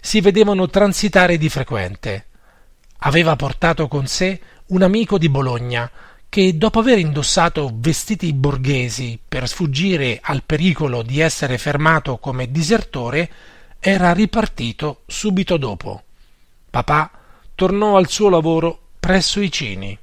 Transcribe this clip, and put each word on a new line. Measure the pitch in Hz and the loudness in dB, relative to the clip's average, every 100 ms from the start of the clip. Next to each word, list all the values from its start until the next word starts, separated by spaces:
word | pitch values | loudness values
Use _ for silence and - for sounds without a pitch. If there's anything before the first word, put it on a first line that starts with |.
si | - 214 | 0 2
vedevano | 196 190 208 196 185 | 4 4 4 4 2
transitare | 196 208 185 208 190 180 170 | 4 2 2 2 4 4 2
di | 151 | 0
frequente. | 139 123 113 92 95 - 98 - - _ _ _ _ _ - | -2 -4 -4 -6 -8 -8 -8 -10 -20 _ _ _ _ _ -6
Aveva | 139 151 165 147 | 0 2 2 0
portato | 139 - 170 160 151 | -4 -2 -2 0 -2
con | 147 135 | -2 -4
sé | - 185 190 - - - | -2 -2 -4 -12 -20 -4
un | 185 | 2
amico | 185 208 226 202 | 4 4 2 2
di | 160 | 2
Bologna | 139 131 120 123 120 117 - - - - | 2 0 -2 -4 -4 -6 -12 -20 -20 -6
che, | - 185 160 | 2 2 4
dopo | 214 233 | 2 2
aver | 226 226 | 4 4
indossato | 160 147 139 - 170 - 139 | 2 -2 0 2 2 0 -4
vestiti | 113 127 147 - 214 170 | -2 -2 -2 -4 -4 -2
borghesi | 139 143 135 131 139 123 110 123 117 - | 0 0 0 0 0 -2 -6 -8 -10 -8
per | 131 127 | -6 -6
sfuggire | - 165 135 190 175 131 113 | -4 -2 0 0 0 -2 -4
al | - 143 | -4 -6
pericolo | - 151 180 156 147 120 | -2 0 2 2 -2 -2
di | 117 139 | -4 0
essere | 160 - 139 123 | 0 0 -4 -4
fermato | - 143 156 160 139 123 | -2 0 2 2 0 -8
come | - 127 127 | -6 -6 -4
disertore, | 143 156 226 - 135 120 139 170 - - - - - | -2 0 0 0 -8 -4 -4 -4 -8 -20 -20 -20 -4
era | - 196 180 | 0 4 4
ripartito | 175 214 220 214 - 117 113 151 135 - | 4 2 2 -2 -4 -8 -4 -8 -8 -12
subito | - 214 190 196 170 | -6 -2 0 0 0
dopo. | 123 95 - 92 - - - _ _ _ - | -2 -6 -10 -12 -16 -20 -20 _ _ _ -6
Papà | 123 - 147 156 - - - - | -4 0 0 -2 -8 -20 -20 -20
tornò | - 185 202 208 196 | -2 0 2 4 4
al | 180 | 2
suo | - 208 | 2 4
lavoro | 175 160 165 165 160 - - | 4 2 0 -2 -6 -18 -4
presso | 160 185 175 208 | 0 2 2 -2
i | 202 | -2
Cini. | - 117 95 98 101 | -4 -6 -8 -10 -12